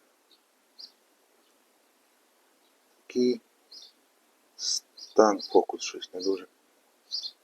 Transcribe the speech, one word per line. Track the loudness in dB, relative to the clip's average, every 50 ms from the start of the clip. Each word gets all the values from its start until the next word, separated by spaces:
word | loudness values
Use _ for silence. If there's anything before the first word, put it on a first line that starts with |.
| _ _ _ _ _ _ -20 _ _ _ _ _ _ _ _ -20 -20 -20 _ _ _ _ _ _ _ _ _ _ _ _ _ _ _ _ _ _ _ _ _ _ _ _ _ _ _ _ _ _ _ _ _ _ _ _ _ _ _ _ _ _ _ -4
Такий | 0 2 2 2 2 0 _ _ _ _ _ -20 -20 -20 -20 -20 -20 _ _ _ _ _ _ _ _ _ _ _ _ -8 -6 -4 -4 -4 -6 _ _
стан, | -20 -16 -4 4 6 6 6 6 2
фокус | -2 2 2 2 2 2 -6 -10 -10
щось | -10 -10 -10 -14 -12 -10
не | -6
дуже | -4 -2 -4 -4 -6 -14 _ _ _ _ _ _ _ _ _ _ _ -12 -12 -12 -12 -12 -16 _